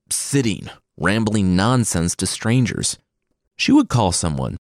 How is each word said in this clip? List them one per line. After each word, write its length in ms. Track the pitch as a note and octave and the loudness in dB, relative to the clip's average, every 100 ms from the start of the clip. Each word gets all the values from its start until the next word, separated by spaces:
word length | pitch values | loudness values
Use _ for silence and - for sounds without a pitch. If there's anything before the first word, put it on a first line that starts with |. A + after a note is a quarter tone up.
| - | -10
sitting, 600 | - - C#3 B2 F2+ - - _ - | -8 -2 -2 0 -4 -10 -18 _ -4
rambling 580 | F2 A2 G#2+ G#2+ F#2+ F2+ | 0 0 0 2 2 4
nonsense 600 | G#2+ B2+ A2 F2 E2+ - | 4 2 0 0 -2 -2
to 100 | F#2+ | -4
strangers. 720 | - A2 B2+ A#2 G1+ - - _ _ _ _ _ - | -4 0 2 0 -2 -6 -8 _ _ _ _ _ -6
She 160 | - | 2
would 180 | C#4 B3 | 4 4
call 220 | B2 F#2+ | 2 0
someone 460 | - E2+ C#2 A#1+ F2 _ | 0 -2 -4 -6 -8 _